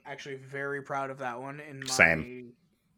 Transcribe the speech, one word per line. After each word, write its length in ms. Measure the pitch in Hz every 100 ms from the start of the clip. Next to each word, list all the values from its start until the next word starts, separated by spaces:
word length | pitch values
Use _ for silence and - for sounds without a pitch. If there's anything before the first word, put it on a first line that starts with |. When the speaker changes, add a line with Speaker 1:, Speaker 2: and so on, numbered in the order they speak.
Speaker 1:
actually 300 | 143 139 147 135
very 460 | 131 139 139 143
proud 280 | 135 139 135
of 80 | 139
that 220 | 127 120
one. 200 | 135 147
In 200 | 151 135
my 60 | 139
Speaker 2:
Same. 680 | - 82 80 98 127 123 - _ _ _